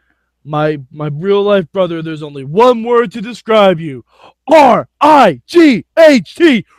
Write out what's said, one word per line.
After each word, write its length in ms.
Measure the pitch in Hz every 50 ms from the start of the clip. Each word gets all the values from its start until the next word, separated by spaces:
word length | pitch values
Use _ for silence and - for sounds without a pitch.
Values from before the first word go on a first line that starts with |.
| _ _ _ _ _ _ _ _ _
my, 380 | 139 151 151 151 156 156 143 131 -
my 160 | - 151 147 151 143
real 300 | 147 175 196 196 202 202
life 280 | 208 202 196 175 -
brother, 300 | - 190 185 170 170 165
there's 220 | 160 160 160 151 156
only 200 | 147 143 143 131
one 400 | 139 151 202 240 254 247 226 220
word 300 | 240 240 233 240 190 -
to 80 | 233
describe 580 | 190 240 233 - - 220 220 220 202 190 185 160
you. 240 | 165 156 135 120 - _ _ _ _ - _ _ _ -
R 380 | 311 311 285 254 220 170 131 - _ -
I 420 | 269 294 311 285 247 190 143 120 _
G 380 | - - 349 330 294 247 175 - _ _
H 380 | 320 330 311 285 240 160 - -
T, 300 | - 339 330 254 202 - _ _